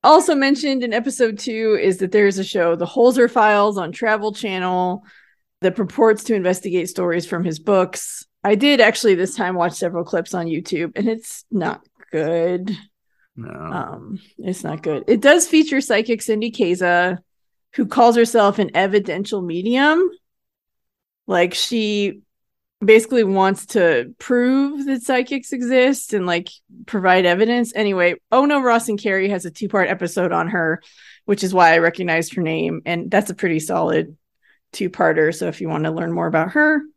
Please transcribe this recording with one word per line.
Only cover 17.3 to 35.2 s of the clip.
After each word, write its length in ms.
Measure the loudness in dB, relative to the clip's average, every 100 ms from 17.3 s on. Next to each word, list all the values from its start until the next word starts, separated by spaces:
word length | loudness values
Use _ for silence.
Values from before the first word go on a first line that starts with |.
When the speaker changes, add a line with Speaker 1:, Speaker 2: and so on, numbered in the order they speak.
| _ _ _ _
Speaker 1:
who 120 | -4 -2
calls 280 | 4 4
herself 460 | 6 4 4 2 2
an 100 | -2 0
evidential 680 | 2 0 0 -6 -4 -6
medium. 680 | -6 -4 -2 2 2 2 0 -2 _ _ _ _ _ _ _ _ _ _ -2
Like, 280 | 0 0
she 680 | 0 -4 -2 -2 -2 -2 -6 _ _ _ _ _ _
basically 400 | 6 6 6 0
wants 420 | 2 2 2 0 -4
to 480 | 2 4 2 -2 -14
prove 680 | -2 0 2 2 0 -4 -6
that 160 | -4
psychics 500 | -2 -2 -2 -8 -8
exist 600 | -8 0 2 2 0 -4
and, 140 | -4 -2
like, 240 | -4 -6 -20 _ -20 -8
provide 380 | -2 4 4
evidence. 480 | 4 2 2 0 -2
Anyway, 400 | -2 -2 2 0 0 _
Ono 300 | 2 2 2
Ross 280 | 2 0 0
and 120 | -4
Carey 300 | -2 -2 -2
has 160 | -4 -8
a 40 |
two-part 380 | -10 -4 0 0
episode 440 | -2 -4 -2 -2
on 160 | -2 -2
her, 340 | -2 -2 -4 _ _ -20 -16
which 180 | -4 -2
is 120 | 0
why 180 | 6 6
I 60 | 6
recognized 560 | 2 0 -2 -2 -2
her 80 | -4
name. 400 | -4 -2 -4 -6
And 260 | -6 -6 0
that's 200 | -2 -2
a 40 |
pretty 240 | -6 -2 -2
solid 560 | -2 -2 0 -2 -4 -12 _ _ _ _ _
two-parter. 640 | -8 -8 0 0 2